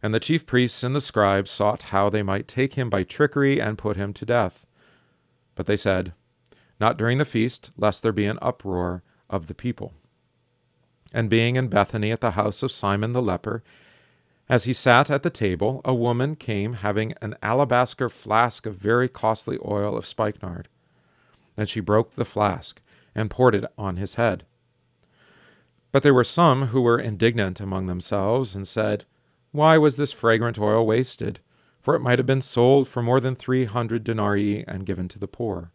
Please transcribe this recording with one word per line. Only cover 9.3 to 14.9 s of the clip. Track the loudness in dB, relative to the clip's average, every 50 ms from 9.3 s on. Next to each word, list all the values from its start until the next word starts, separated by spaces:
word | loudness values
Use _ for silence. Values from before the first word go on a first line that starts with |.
| -8 -8 -8 -8
the | -14
people." | -8 -6 -6 -6 -6 -10 -16 -16 _ _ _ _ _ _ _ _ _ _ _ _ _ _ _ _ _ _ _ _ _ _ -8 -4
And | -4 -2 2
being | 2 2 2 2 0
in | 0 -2 0
Bethany | 2 2 0 2 -2 -4 -2 -2
at | -4 -2
the | -2 -2
house | -2 0 -2 -2 -2 -4
of | -6 -4
Simon | -4 -4 -2 -2 0 0 -2 -2 -2
the | -2
leper, | 0 0 -2 -2 -4 -6 -8 -8 -10 _ _ _ _ _ _ _ _ _ _ _ _ _ _ _ _ _
as | 0 0 2
he | 2 0
sat | 2 4 6